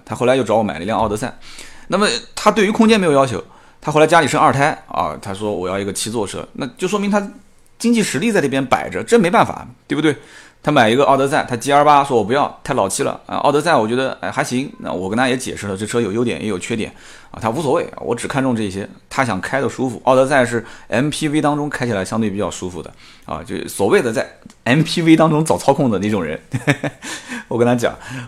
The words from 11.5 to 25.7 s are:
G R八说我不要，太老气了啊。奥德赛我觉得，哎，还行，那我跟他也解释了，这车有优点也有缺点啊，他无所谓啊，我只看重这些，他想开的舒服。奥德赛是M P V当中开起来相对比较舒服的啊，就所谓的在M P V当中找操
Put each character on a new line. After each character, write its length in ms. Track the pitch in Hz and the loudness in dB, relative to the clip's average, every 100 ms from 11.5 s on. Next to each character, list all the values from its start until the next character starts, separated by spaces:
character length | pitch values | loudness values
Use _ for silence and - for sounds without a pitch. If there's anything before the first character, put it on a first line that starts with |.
| 120 | -4
G 160 | 131 | 2
R 100 | 143 | 4
八 220 | 147 143 | 6 6
说 140 | 139 120 | 4 0
我 40 | |
不 120 | 101 | 2
要， 260 | 135 123 - | 0 0 -4
太 120 | - | -4
老 120 | 131 98 | 0 0
气 160 | - | 0
了 160 | 135 - | -4 -6
啊。 140 | - 95 | -8 -2
奥 120 | 143 | 2
德 80 | 143 | 2
赛 160 | 160 | 2
我 140 | 147 107 | 2 2
觉 80 | 123 | 0
得， 160 | 131 - | -2 -6
哎， 100 | 90 | -8
还 140 | 117 | -4
行， 260 | 151 123 139 - | -2 -4 -6 -10
那 120 | - | -8
我 160 | 82 95 | -6 -4
跟 80 | 110 | 0
他 100 | 131 | 0
也 80 | |
解 220 | 131 98 - | -2 -4 -8
释 100 | 101 | -6
了， 80 | |
这 120 | 95 107 | -6 -4
车 120 | 120 | -2
有 140 | 107 | -2
优 100 | 107 | -2
点 160 | 120 80 | -2 -2
也 40 | 104 | -4
有 120 | 92 | -6
缺 180 | - 113 | -4 -6
点 180 | 98 - - - - | -6 -10 -20 -20 -20
啊， 100 | - | -6
他 80 | 110 | -4
无 140 | 123 | -2
所 100 | 147 | 0
谓 120 | 165 - - | -2 -2 -8
啊， 60 | |
我 120 | - | -6
只 140 | 120 104 | -6 -4
看 140 | 139 | -2
重 120 | 131 | -2
这 160 | 113 107 | -2 -4
些， 160 | 95 104 - - | -6 -10 -14 -12
他 160 | - | -4
想 160 | 127 95 | -2 -2
开 220 | - 135 | -4 -2
的 40 | 127 | -2
舒 220 | - 131 | -2 -6
服。 100 | 107 | -4
奥 100 | - | 2
德 120 | 131 131 | 4 4
赛 180 | 147 | 2
是 180 | 117 117 - - - | 2 -2 -6 -18 -6
M 200 | 110 147 | -2 -2
P 200 | - 156 | -2 -2
V 120 | 151 | 0
当 160 | 147 147 | 0 -2
中 140 | 147 | -4
开 160 | - 120 | -4 -2
起 80 | |
来 100 | 101 | -2
相 160 | 92 113 | -2 -2
对 80 | 110 | -2
比 80 | 98 | -2
较 140 | 90 | -4
舒 180 | - 92 | -4 -10
服 140 | 87 | -10
的 100 | - - - - | -14 -18 -20 -20
啊， 180 | - 76 | -12 -12
就 240 | 82 92 - | -8 -10 -8
所 200 | - 101 | -2 2
谓 160 | 196 | 2
的 100 | 127 | 2
在 180 | 113 - - - - | -2 -6 -10 -20 -8
M 180 | - 143 | 0 2
P 180 | 160 - | 2 0
V 160 | 165 160 | 4 6
当 140 | 160 | 6
中 120 | 151 | 2
找 140 | 156 - | 0 0
操 160 | - | 2